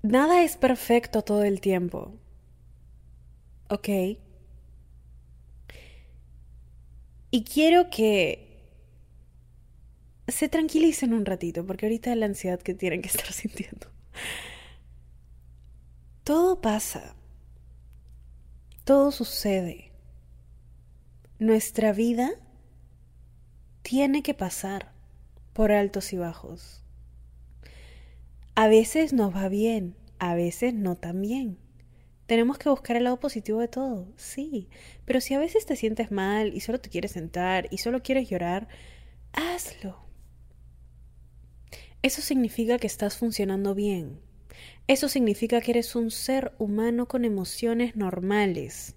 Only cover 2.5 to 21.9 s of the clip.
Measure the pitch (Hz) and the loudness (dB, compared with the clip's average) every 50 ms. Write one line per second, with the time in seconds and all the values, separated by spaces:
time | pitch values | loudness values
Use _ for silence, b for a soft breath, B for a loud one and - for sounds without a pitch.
2.5 | - - - - - - - - - - - - - - - - - - - - | -20 -20 -20 -20 -20 -20 -20 -20 -20 -20 -20 -20 -20 -20 -20 -20 -20 -20 -20 -20
3.5 | - - - - 208 202 - - 202 190 185 190 214 - - - - - - - | -20 -20 -6 -6 -6 -4 -2 0 0 0 0 -2 -4 -8 -12 -20 -20 -20 -20 -20
4.5 | - - - - - - - - - - - - - - - - - - - - | -20 -20 -20 -20 -20 -20 -20 -20 -20 -20 -20 -20 -20 -20 -20 -20 -20 -20 -20 -20
5.5 | - - - - B B B B B B B B B B - - - - - - | -20 -20 -20 -20 B B B B B B B B B B -20 -20 -20 -20 -20 -20
6.5 | - - - - - - - - - - - - - - - - - 247 220 - | -20 -20 -20 -20 -20 -20 -20 -20 -20 -20 -20 -20 -20 -20 -8 -2 -2 -2 -2 0
7.5 | - 285 311 320 339 359 349 349 - - 220 214 208 196 175 151 - - - - | 2 4 6 8 8 8 6 4 2 2 2 4 4 4 2 2 0 -6 -10 -20
8.5 | - - - - - - - - - - - - - - - - _ - - - | -20 -20 -20 -20 -20 -20 -20 -20 -20 -20 -20 -20 -20 -20 -20 -20 _ -20 -20 -20
9.5 | - - - - - - - - - - - - - - - - 240 - 311 302 | -20 -20 -20 -20 -20 -20 -20 -20 -20 -20 -20 -20 -20 -12 -8 -8 -4 -2 -2 0
10.5 | - 320 320 311 - 320 320 330 302 - 277 240 226 226 202 196 190 185 - 170 | 0 0 0 2 2 4 4 4 4 2 0 0 0 0 0 -2 -4 -4 -4 -6
11.5 | 165 170 170 190 190 190 - 214 226 226 - 247 240 226 214 208 202 - - 185 | -6 -6 -6 -6 -6 -4 -2 -2 -2 -2 -2 -2 -2 0 0 -2 -4 -4 -4 -4
12.5 | 180 180 - - 185 190 - 185 156 180 - 185 - - - - - - - 214 | -4 -4 -4 -8 -6 -4 -4 -4 -4 -4 -4 -4 -4 -4 -4 -6 -10 -8 -8 -8
13.5 | - - 202 - - - - - - - - - B B B B B B B B | -8 -8 -12 -12 -12 -18 -18 -20 -20 -20 -20 -20 B B B B B B B B
14.5 | B B B B B B B - - - - - - - - - - - - - | B B B B B B B -20 -20 -20 -20 -20 -20 -20 -20 -20 -20 -20 -20 -20
15.5 | - - - - - - - - - - - - - - - - 294 320 349 370 | -20 -20 -20 -20 -20 -20 -20 -20 -20 -20 -20 -20 -20 -10 -2 2 4 4 4 4
16.5 | 370 - - 226 208 214 - - - - - - - - - - - - - - | 2 2 0 0 0 0 -2 -6 -10 -12 -14 -16 -20 -20 -20 -20 -20 -20 -20 -20
17.5 | - - - - - - - - - - - - - - - - - - - - | -20 -20 -20 -20 -20 -20 -20 -20 -20 -20 -20 -20 -20 -20 -20 -20 -20 -20 -20 -20
18.5 | - - - - - - - - 269 277 277 285 277 - 240 - - - - 214 | -20 -20 -20 -20 -20 -14 2 4 6 6 6 4 2 -2 -6 -6 -6 -4 -2 0
19.5 | 196 190 180 170 - - - - - - - - - - - - - - - - | 0 0 -2 -4 -8 -12 -16 -20 -20 -20 -20 -20 -20 -20 -20 -20 -20 -20 -20 -20
20.5 | - - - - - - - - - - - - - - - - - - 220 220 | -20 -20 -20 -20 -20 -20 -20 -20 -20 -20 -20 -20 -20 -20 -20 -20 -8 -2 4 4
21.5 | 220 220 214 - - - 208 214 | 4 4 2 -2 -2 0 0 2